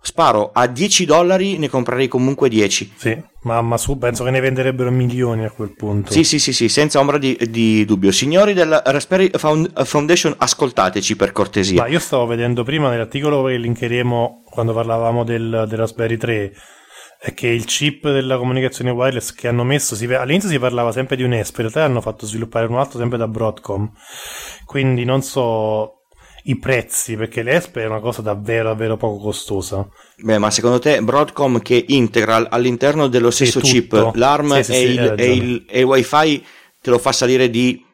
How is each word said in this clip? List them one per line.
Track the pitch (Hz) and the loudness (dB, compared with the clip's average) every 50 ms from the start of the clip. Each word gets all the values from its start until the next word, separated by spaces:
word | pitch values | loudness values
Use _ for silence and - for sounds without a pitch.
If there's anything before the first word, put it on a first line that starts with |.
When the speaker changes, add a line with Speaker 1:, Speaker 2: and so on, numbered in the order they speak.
Speaker 1:
sparo, | _ - - - 165 143 117 107 104 - | _ -12 -2 2 2 4 4 4 0 0
a | - 123 123 | 2 0 0
dieci | 123 127 120 175 - - - 180 | 2 2 0 -2 0 2 0 2
dollari | 175 151 165 175 175 190 190 185 196 196 156 | 4 4 4 6 4 4 2 2 0 -2 -2
ne | 156 135 | -4 -2
comprerei | - 135 123 - 123 123 135 123 | -2 -2 -2 0 0 0 0 0
comunque | - 131 127 131 139 - 147 131 | 2 2 2 2 2 2 2 2
dieci. | 113 110 104 98 - - 123 110 - | 4 4 2 2 0 -2 -6 -8 -14
Speaker 2:
Sì, | - - 127 113 143 165 _ _ - - | -6 -4 -4 -4 -4 -8 _ _ -12 -6
ma, | 120 113 117 | -2 -2 0
ma | 117 117 117 | 0 0 -2
su, | 117 - - 143 135 | -2 -2 -4 -4 -2
penso | 120 120 120 110 123 | -2 -4 -2 -2 -4
che | 123 | -2
ne | 127 131 | 0 0
venderebbero | 127 135 131 127 131 131 131 127 127 123 | 0 0 0 0 -2 -2 0 -2 -2 0
milioni | 123 127 123 123 120 127 127 120 113 110 113 | 0 0 0 0 0 0 -2 0 0 -2 -4
a | 107 | -6
quel | - - 110 101 - | -6 -8 -10 -10 -10
punto. | _ - 107 104 104 98 - | _ -6 -4 -2 -2 -2 0
Speaker 1:
Sì, | - 151 160 | 2 2 2
sì, | - - 151 | 4 2 0
sì, | - - 131 | -2 -2 0
sì, | - 120 110 | 0 0 0
senza | - - 151 151 - 147 | 2 2 0 2 2 2
ombra | 139 143 147 151 | 2 2 0 0
di, | 139 135 123 - 120 117 | 0 -2 -2 -2 -4 -4
di | 113 117 117 113 110 110 107 | 0 0 2 4 4 2 4
dubbio. | 101 110 95 92 98 | 2 2 2 4 2
Signori | 92 - - 135 156 185 208 208 208 | 2 2 0 2 4 4 4 4 4
della | 180 175 156 160 151 - | 2 2 4 4 2 2
Raspberry | 131 135 143 139 - 180 190 190 190 | 2 0 0 0 0 0 2 2 2
Found-, | 190 147 - 156 151 156 160 180 - - 135 | 0 0 0 2 2 2 0 0 0 -4 -4
Foundation, | 131 - 151 147 151 175 175 - 170 151 - | 0 0 -2 2 4 2 2 2 0 0 0
ascoltateci | - 123 - - 151 131 - - 98 92 92 104 98 - 110 | 0 -2 0 0 -2 -2 2 2 0 2 0 -2 -2 -4 0
per | - 101 95 - | 0 0 -2 2
cortesia. | - 101 95 - 104 95 95 95 90 120 | 0 -2 0 0 -2 0 2 2 2 2
Speaker 2:
Ma | 120 | 2
io | 147 170 | 0 -2
stavo | - - - 135 120 | -2 0 0 0 0
vedendo | 117 117 117 120 120 123 117 120 | 0 -2 -2 0 -2 0 -2 -2
prima | 117 139 160 151 135 | -4 -2 0 0 0
nell'articolo | 120 117 113 113 - 143 139 151 147 139 131 | 0 -2 -4 -4 -6 -4 -2 0 0 0 0
che | 131 127 123 | 0 -2 -2
linkeremo | 117 117 117 117 - 120 117 123 123 123 120 120 117 120 - - _ _ | -2 -4 -4 -4 -2 -2 -2 0 0 0 0 0 -2 -2 -4 -10 _ _
quando | - - 117 113 113 | -6 -4 -2 -2 0
parlavamo | 113 113 113 113 113 117 117 117 120 120 | -2 -2 -2 -2 -2 0 0 0 -2 -2
del, | 113 117 117 113 113 113 113 110 107 | -2 -2 -4 -4 -2 -2 -2 -2 -2
del | 110 110 | -2 -4
Raspberry | 113 110 - - 117 113 113 | -4 -4 -2 -4 -4 -2 -2
tre, | 110 110 117 117 107 101 98 98 - - - - - _ _ - - - - _ _ - | -4 -2 -4 -2 -4 -4 -6 -10 -16 -20 -20 -20 -20 _ _ -20 -20 -20 -20 _ _ -12
è | - - | -12 -10
che | - - | -4 -2
il | 120 117 120 113 | -2 -2 -2 -2
chip | - - - 143 151 147 147 - 151 | -4 -4 -2 -2 -2 -4 -2 -4 -2
della | 139 139 131 127 131 | -2 0 0 -2 -2
comunicazione | 127 123 127 127 131 131 127 123 - 127 123 | -2 -2 -2 -2 0 -2 -2 -4 -4 -4 -4
wireless | 123 120 123 135 127 120 - - - | -2 0 0 0 0 -2 -6 -8 -14
che | - - | -8 -4
hanno | 120 120 120 120 | -2 -2 0 0
messo, | 123 139 147 143 - - | 0 0 0 -2 -2 -6
si, | 104 113 120 127 | -6 -4 -2 -2
all'inizio | 131 127 127 147 190 202 202 | -2 -2 0 -2 -2 0 0
si | 160 135 | -2 0
parlava | 120 127 120 120 120 117 | 0 0 0 0 -2 -2
sempre | 110 123 131 131 143 | -2 -2 -4 -4 -2
di | 127 127 | -2 0
un | 123 123 | 0 0
esp, | 113 104 - - - | 0 -2 -4 -6 -6
in | 117 113 | -6 -4
realtà | 110 151 156 | -2 0 0
hanno | 147 131 117 | 0 0 -2
fatto | 110 - 107 - - | -2 -4 -8 -8 -12
sviluppare | 107 104 113 113 110 - 117 113 | -10 -8 -8 -8 -4 -2 -4 -2
un | 113 117 123 | -2 0 -2
altro | 139 139 - 120 | -2 -4 -4 -6
sempre | 120 120 117 | -4 -4 -2
da | 117 117 113 | -4 -4 -4
Broadcom, | 110 110 113 110 104 - - - 104 98 104 110 - _ - - - - - - - - - - - - - | -4 -2 -2 -4 -4 -6 -10 -8 -6 -6 -6 -6 -8 _ -20 -20 -18 -18 -16 -16 -16 -16 -16 -16 -18 -20 -20
quindi | - - 143 135 131 127 120 120 | -8 -4 -2 0 0 0 0 0
non | 120 131 135 135 | 0 -2 -2 -2
so | - - 139 127 117 113 110 110 110 107 107 107 107 - _ _ _ _ _ _ - _ - _ | -4 -4 -2 -2 -2 -2 -2 -2 -2 -2 -2 -4 -6 -10 _ _ _ _ _ _ -20 _ -16 _
i | - 131 - | -6 -6 -4
prezzi, | - - 131 123 113 - - - - - 117 | -2 -2 -2 -2 -2 -4 -6 -6 -6 -6 -6
perché | 107 110 113 - - 113 | -6 -6 -6 -4 -6 -2
l'esp | 120 139 175 170 - - 123 | 0 0 -2 -2 -4 -8 -6
è | 113 | -6
una | 110 110 110 | -4 -6 -4
cosa | 104 120 120 - 110 | -4 -6 -6 -6 -4
davvero, | 107 104 101 104 104 113 113 113 110 | -6 -6 -6 -4 -2 -2 0 0 -2
davvero | 110 107 113 113 110 | -2 -2 -2 -4 -2
poco | 107 - 113 104 101 101 | -2 -2 -4 -4 -4 -6
costosa. | 107 101 - - - 107 98 92 95 - 95 98 98 _ _ - _ _ | -6 -6 -6 -8 -6 -6 -6 -6 -6 -6 -6 -6 -8 _ _ -20 _ _
Speaker 1:
Beh, | _ - 110 110 104 | _ -2 0 2 2
ma | 101 107 | 2 2
secondo | 107 - 113 123 123 123 | 0 2 2 2 2 2
te | 120 151 151 120 | 2 2 2 2
Broadcom | 110 110 123 143 151 147 - - 143 135 127 - | 2 2 2 2 2 0 0 -2 0 2 2 0
che | - - 127 120 120 - | 0 2 2 2 2 2
integra | 139 139 123 110 104 120 110 107 113 113 113 - | 2 2 2 2 2 0 2 4 2 2 2 0
all'interno | - 117 123 127 123 117 - 139 147 156 147 | 0 0 0 0 0 2 2 2 2 2 0
dello | 135 120 123 117 120 | 2 2 4 4 4
Speaker 2:
Sì, | 120 - 139 | 2 4 2
Speaker 1:
stesso | 123 117 135 | 2 2 2
Speaker 2:
tutto. | 120 - 127 | 2 4 2
Speaker 1:
chip | 127 117 - - 107 107 113 110 | 2 2 2 2 2 2 2 2
l'arm | 113 120 135 147 147 147 147 143 | 2 2 2 2 2 2 2 2
Speaker 2:
Sì, | 135 123 | 2 2
sì, | - 123 | 2 2
Speaker 1:
e | |
Speaker 2:
sì, | 127 127 | 2 2
Speaker 1:
il, | 127 127 123 | 2 2 2
Speaker 2:
hai | 123 | 0
Speaker 1:
e | 123 | 0
Speaker 2:
ragione. | 107 101 123 123 123 | 0 2 2 2 2
Speaker 1:
il, | - - 123 123 117 - _ | 2 0 -2 -4 -6 -6 _
e | 101 123 | 0 2
il | 127 | 2
Wi-Fi | 127 135 131 120 - - 147 156 160 147 151 - - - - - _ _ _ | 4 4 2 2 2 2 2 2 2 2 -2 -4 -12 -20 -20 -20 _ _ _
te | _ - | _ 2
lo | 123 120 | 2 2
fa | - 135 123 | 2 0 0
salire | - 135 123 131 131 131 123 | 2 2 2 4 4 4 2
di | 113 117 123 127 127 - _ _ | 2 2 2 0 0 -2 _ _